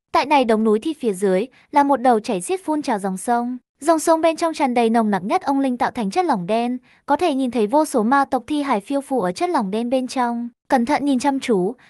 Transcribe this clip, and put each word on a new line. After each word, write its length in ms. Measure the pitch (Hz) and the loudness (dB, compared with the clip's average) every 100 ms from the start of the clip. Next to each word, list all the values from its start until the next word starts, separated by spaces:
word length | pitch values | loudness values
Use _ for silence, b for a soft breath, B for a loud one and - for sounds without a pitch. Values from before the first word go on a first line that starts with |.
| _ | _
Tại 140 | 339 285 | 0 2
này 180 | 294 | 2
đống 200 | 233 220 | 4 2
núi 140 | 220 214 | 4 2
thì 120 | 311 | 0
phía 180 | 311 240 | -4 -4
dưới 340 | 185 202 185 247 b b | 0 2 2 0 b b
là 120 | 294 | 0
một 140 | 285 269 | 2 2
đầu 240 | 254 226 | 2 2
chảy 200 | 220 196 | 0 -4
xiết 240 | 175 370 | -4 -6
phun 180 | - 311 | -4 -4
trào 160 | 285 214 | -2 -4
dòng 180 | 190 185 | -4 -6
sông. 420 | - 240 240 254 - _ | -2 -2 -2 -8 -14 _
Dòng 180 | 285 320 | 0 2
sông 220 | 320 330 | 2 2
bên 160 | 330 320 | 2 0
trong 180 | 330 | -2
tràn 200 | 311 269 | -2 0
đầy 160 | 247 233 | 2 2
nồng 200 | 233 220 | 2 2
nặc 140 | 196 | -2
nhất 180 | 185 359 | -2 -2
ông 180 | - 277 | 0 0
linh 180 | 269 247 | 0 0
tạo 120 | 214 | -2
thành 200 | - 196 | -2 -2
chất 140 | 349 | 0
lỏng 220 | 359 226 175 | 0 -2 0
đen, 320 | 220 240 247 b b - | -2 -2 -6 b b -2
có 100 | 285 | 0
thể 180 | 359 | 2
nhìn 160 | 269 262 | 0 -2
thấy 160 | 233 208 | 0 2
vô 180 | 285 | 2
số 180 | 311 262 | 2 0
ma 220 | 214 277 | 2 2
tộc 180 | 269 262 247 | 2 -2 -2
thi 160 | 294 | -4
hải 180 | 277 220 | -2 -2
phiêu 200 | - 277 | -2 -4
phù 200 | 269 262 | -2 -2
ở 120 | 180 | -2
chất 180 | 180 359 | -2 -2
lỏng 200 | 320 196 | 0 -2
đen 200 | 214 240 | -4 -2
bên 160 | 262 254 | -2 -2
trong. 420 | 262 240 233 240 - _ | -2 -2 -4 -8 -12 _
Cẩn 180 | 269 233 | 0 2
thận 180 | 294 | 0
nhìn 140 | 285 262 | 0 0
chăm 220 | 285 269 | 0 -2
chú, 340 | - 202 180 262 b | 0 0 0 -4 b